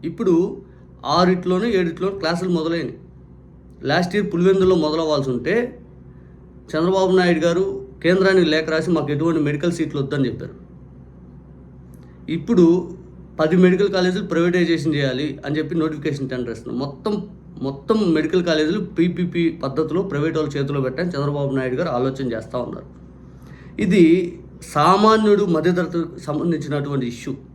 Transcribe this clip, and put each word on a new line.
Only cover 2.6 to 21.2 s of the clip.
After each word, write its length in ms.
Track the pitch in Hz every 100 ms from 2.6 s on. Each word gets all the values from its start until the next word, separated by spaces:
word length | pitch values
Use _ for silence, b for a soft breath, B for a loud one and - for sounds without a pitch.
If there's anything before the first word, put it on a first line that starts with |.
| 156 170 139 - - - - - - - - -
లాస్ట్ 320 | 131 156 180 202
ఇయర్ 180 | 185
పులివెందుల్లో 420 | 170 180 190 185 180
మొదలవ్వాల్సి 540 | 151 156 160 147 131
ఉంటే 500 | 123 147 220 247 - - - B B B B B -
చంద్రబాబు 560 | - 156 170 190 190 185
నాయుడు 220 | 180 165
గారు 480 | 170 170 196 - - -
కేంద్రానికి 420 | 160 190 190 190 160
లేఖ 240 | 156 156
రాసి, 220 | 156 156
"మాకు 200 | 165 139
ఎటువంటి 280 | 147 165 165
మెడికల్ 320 | 147 147 175
సీట్లు 280 | 170 151 147
వద్దని" 280 | 139 147 123
చెప్పారు. 260 | - - - - - - - - - - - - - - - - B B B -
ఇప్పుడు 680 | 165 - 180 170 175 180 - - - - -
పది 160 | 156 180
మెడికల్ 340 | 180 185 202
కాలేజీలు 380 | 196 185 185 214
ప్రైవేటైజేషన్ 680 | 165 175 180 170 160 147 143
చేయాలి 440 | 139 127 147 - -
అని 120 | 151
చెప్పి 180 | 147 170
నోటిఫికేషన్ 540 | 156 151 147 135 131
టెండర్ 220 | 127 120
ఇస్తున్నారు. 340 | 110 120 120 139
మొత్తం, 440 | - 214 208 - - - -
మొత్తం 520 | 135 139 - 220 196
మెడికల్ 320 | 156 160 185 170
కాలేజీలు 340 | 156 156 196
పీపీపీ 680 | - - 175 175 175 170 165
పద్ధతిలో 520 | - 139 139 151 160
ప్రైవేట్ 360 | 196 143 160 160
వాళ్ళ 140 | 151
చేతిలో 300 | 143 139 143
పెట్టని 260 | 127 131 180
చంద్రబాబు 480 | 143